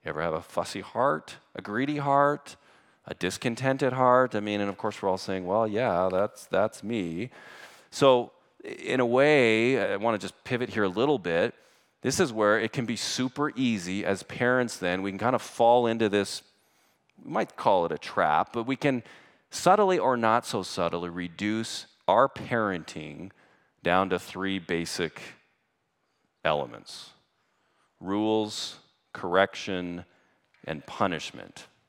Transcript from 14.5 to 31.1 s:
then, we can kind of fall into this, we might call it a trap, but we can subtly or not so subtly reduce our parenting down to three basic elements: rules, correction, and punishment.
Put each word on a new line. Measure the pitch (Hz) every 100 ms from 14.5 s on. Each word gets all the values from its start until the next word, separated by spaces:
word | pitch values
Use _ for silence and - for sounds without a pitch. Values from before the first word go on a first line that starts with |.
| 127 120 -
then, | 90 92
we | 98
can | 95
kind | 110 127
of |
fall | - - 117 123 120
into | 113 110
this, | 101 98 - _ _ _ _ _ _ _ _
we | -
might | 175 - -
call | 123 98 85
it |
a | 78
trap, | - - 82 76 92
but | 117
we | 117 135
can | 147 127 - - - _ _
subtly | - 175 208 196 180
or | 120 123
not | 113 113 -
so | 110
subtly | 92 - 85 85 87
reduce | 87 87 85 104 110 113 - - _ -
our | 101 135
parenting | - 123 120 107 90 76 - 76 71 92 _ _ _ _ _
down | 85 90 95
to | 90
three | - 92 95 95
basic | 82 85 82 - 82 - - - _ _ _ _ _ _ _ _ _ _
elements: | - 76 65 57 50 - - _ _ _ _ _ _ _ _ _
rules, | 90 101 107 110 107 - - - _ _ _
correction, | - 92 90 98 - - 92 90 87 87 _ _ _ _ _ -
and | 76 -
punishment. | - 101